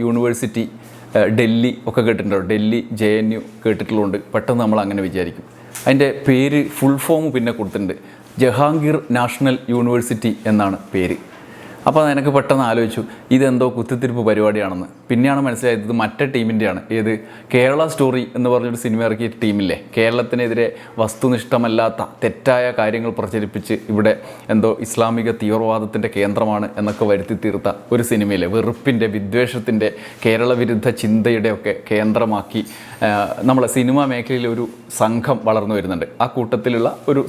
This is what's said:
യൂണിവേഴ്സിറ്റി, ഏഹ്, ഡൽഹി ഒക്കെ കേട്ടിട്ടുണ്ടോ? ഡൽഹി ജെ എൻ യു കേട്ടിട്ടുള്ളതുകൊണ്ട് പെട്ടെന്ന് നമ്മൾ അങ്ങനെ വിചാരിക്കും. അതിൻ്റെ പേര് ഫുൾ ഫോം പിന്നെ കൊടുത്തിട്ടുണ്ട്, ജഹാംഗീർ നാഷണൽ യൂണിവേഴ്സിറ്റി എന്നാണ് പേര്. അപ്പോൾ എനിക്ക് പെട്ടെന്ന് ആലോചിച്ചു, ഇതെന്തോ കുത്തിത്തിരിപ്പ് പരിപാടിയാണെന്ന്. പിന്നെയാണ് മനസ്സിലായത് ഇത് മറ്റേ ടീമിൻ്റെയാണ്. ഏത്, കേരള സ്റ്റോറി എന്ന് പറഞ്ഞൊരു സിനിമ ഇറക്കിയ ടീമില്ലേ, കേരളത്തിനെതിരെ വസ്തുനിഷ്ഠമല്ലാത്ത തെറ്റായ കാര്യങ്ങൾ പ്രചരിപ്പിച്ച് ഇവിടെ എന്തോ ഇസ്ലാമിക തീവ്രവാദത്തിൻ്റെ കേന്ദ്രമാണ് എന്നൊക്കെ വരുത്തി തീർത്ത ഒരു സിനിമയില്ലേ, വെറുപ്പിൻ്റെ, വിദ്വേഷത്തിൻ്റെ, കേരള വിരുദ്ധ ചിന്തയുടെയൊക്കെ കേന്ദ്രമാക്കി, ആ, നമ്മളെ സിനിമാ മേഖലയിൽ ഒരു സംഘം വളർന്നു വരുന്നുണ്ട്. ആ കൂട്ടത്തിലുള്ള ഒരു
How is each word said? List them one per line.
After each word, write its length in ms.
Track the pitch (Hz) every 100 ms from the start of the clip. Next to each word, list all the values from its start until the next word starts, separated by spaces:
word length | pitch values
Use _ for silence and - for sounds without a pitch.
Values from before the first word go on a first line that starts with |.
യൂണിവേഴ്സിറ്റി, 600 | 117 117 120 117 120 113 113 - - - - 117
ഏഹ്, 100 | 101 110
ഡൽഹി 300 | 117 117 123 - -
ഒക്കെ 120 | 110 113
കേട്ടിട്ടുണ്ടോ? 340 | 107 101 98 92
ഡൽഹി 280 | 107 107 117 - 110
ജെ 80 | 107 107
എൻ 80 | 110
യു 80 | 110 - - 113
കേട്ടിട്ടുള്ളതുകൊണ്ട് 520 | 107 101 110 101 98 -
പെട്ടെന്ന് 300 | 113 107 120
നമ്മൾ 160 | 110 107
അങ്ങനെ 200 | 101 98 95
വിചാരിക്കും. 380 | 92 87 - - - - -
അതിൻ്റെ 240 | - 135 139 - -
പേര് 340 | 127 139 147 143 -
ഫുൾ 180 | 135 139 -
ഫോം 220 | 160 156 127
പിന്നെ 180 | 117 117
കൊടുത്തിട്ടുണ്ട്, 360 | 101 104 98 - - - - -
ജഹാംഗീർ 560 | 127 110 147 160 147 151 - 120
നാഷണൽ 400 | 120 - 139 127 -
യൂണിവേഴ്സിറ്റി 580 | 120 120 120 120 110 113 107 113
എന്നാണ് 260 | 107 101 95 -
പേര്. 240 | 98 90 87 - - - - - - -
അപ്പോൾ 160 | 156 151
എനിക്ക് 200 | 143 139
പെട്ടെന്ന് 300 | 139 135 135 123
ആലോചിച്ചു, 340 | 113 113 113 110 - -
ഇതെന്തോ 320 | 131 135 127 127
കുത്തിത്തിരിപ്പ് 480 | 120 113 127 127 120 110
പരിപാടിയാണെന്ന്. 580 | 107 107 104 98 92 90 - -
പിന്നെയാണ് 320 | 117 135 139 139
മനസ്സിലായത് 360 | 113 123 113 107
ഇത് 60 | 117
മറ്റേ 280 | 107 - 143
ടീമിൻ്റെയാണ്. 460 | 127 113 110 107 92 - 113
ഏത്, 120 | 110 107 - - -
കേരള 320 | 127 127 143 160
സ്റ്റോറി 280 | 147 135 127 120 120
എന്ന് 140 | 123
പറഞ്ഞൊരു 280 | 123 120 117
സിനിമ 160 | 120 110 113
ഇറക്കിയ 200 | 107 117 113
ടീമില്ലേ, 340 | 110 101 98 - - -
കേരളത്തിനെതിരെ 680 | 113 120 113 123 120 113 117 - - -
വസ്തുനിഷ്ഠമല്ലാത്ത 1040 | 110 - 131 123 - 123 117 113 113 - 110 -
തെറ്റായ 480 | 117 - - 123 123 120
കാര്യങ്ങൾ 340 | 110 113 117 -
പ്രചരിപ്പിച്ച് 580 | 101 110 104 107 - 107 -
ഇവിടെ 220 | 104 107 - - - -
എന്തോ 160 | 110 113 107 110
ഇസ്ലാമിക 500 | - 113 117 113 113
തീവ്രവാദത്തിൻ്റെ 680 | 107 110 113 110 107 110 107 101
കേന്ദ്രമാണ് 520 | 101 101 107 104 104 -
എന്നൊക്കെ 280 | 104 104 110
വരുത്തി 260 | 101 98 110
തീർത്ത 300 | 107 98 104 - - 120
ഒരു 60 | 117
സിനിമയില്ലേ, 380 | 110 104 98 87 110
വെറുപ്പിൻ്റെ, 520 | 110 117 - 120 113 104
വിദ്വേഷത്തിൻ്റെ, 720 | 98 113 123 123 110 110 107 - - -
കേരള 260 | 117 113 120 123
വിരുദ്ധ 260 | 117 113 123 110
ചിന്തയുടെയൊക്കെ 720 | 110 110 110 113 110 104 104 98 -
കേന്ദ്രമാക്കി, 720 | 107 107 107 110 104 - 113 - - - - 107
ആ, 40 | 104 95 - 127
നമ്മളെ 180 | 131 120 135
സിനിമാ 260 | 123 135 139
മേഖലയിൽ 340 | 123 120 131 120 117
ഒരു 100 | 117 - - -
സംഘം 360 | 110 117 117 123 110
വളർന്നു 260 | 110 101 104
വരുന്നുണ്ട്. 280 | 90 87 80 -
ആ 40 | 123 131
കൂട്ടത്തിലുള്ള 520 | 113 120 123 117 117 - -
ഒരു 100 | 139